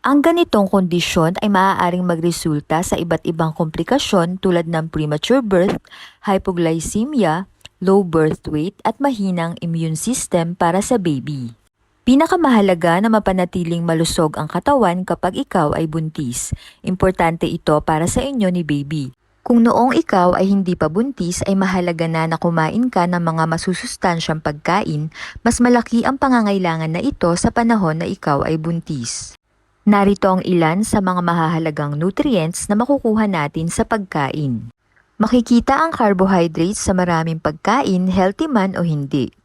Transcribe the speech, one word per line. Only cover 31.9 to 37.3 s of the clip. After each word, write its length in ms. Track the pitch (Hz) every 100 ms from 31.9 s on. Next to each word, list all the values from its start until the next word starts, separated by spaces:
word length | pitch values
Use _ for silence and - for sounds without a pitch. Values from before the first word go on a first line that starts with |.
| 147
nutrients 720 | 180 - 294 196 160 - -
na 80 | 208
makukuha 480 | 247 277 233 220 208
natin 400 | 170 147 160 170
sa 160 | -
pagkain. 880 | 220 220 185 156 135 156 139 117 117 - _ _ _ -
Makikita 560 | 220 247 226 233 247
ang 160 | 277 330
carbohydrates 880 | - 214 185 190 190 170 156 170 214
sa 160 | -
maraming 480 | 185 180 165 165